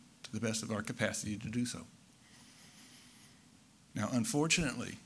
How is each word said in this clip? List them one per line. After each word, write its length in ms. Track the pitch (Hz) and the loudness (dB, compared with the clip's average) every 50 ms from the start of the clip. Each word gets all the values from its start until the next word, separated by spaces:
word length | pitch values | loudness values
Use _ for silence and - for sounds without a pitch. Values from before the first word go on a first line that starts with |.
| - - - - - | -20 -20 -20 -20 -14
to 100 | - - | -8 -4
the 80 | 110 | -2
best 220 | 110 113 110 110 113 | 0 0 0 0 -2
of 80 | 110 | -2
our 120 | 110 101 101 | -2 -2 -2
capacity 540 | - - - 110 98 - - - 107 107 101 | -2 -2 0 0 0 0 0 -2 -4 -4 -4
to 100 | 107 - | -4 -2
do 160 | 110 120 123 | 0 0 0
so. 160 | 120 - 92 - - - - - - - - - - - - - - - - - - - - - - - - - - - - - - - - - - - - - - - - - - - | 0 -2 -6 -10 -12 -16 -20 -20 -20 -20 -20 -20 -20 -20 -20 -20 -20 -20 -20 -20 -20 -20 -20 -20 -20 -20 -20 -20 -20 -20 -20 -20 -20 -20 -20 -20 -20 -20 -20 -20 -20 -20 -20 -18 -8 -2
Now, 140 | 113 107 - 131 | 0 0 2 2
unfortunately, 840 | 123 110 - - 147 151 165 - - 165 131 120 123 104 90 90 - - | 2 2 4 4 4 4 4 4 4 4 2 0 -2 -4 -4 -6 -8 -12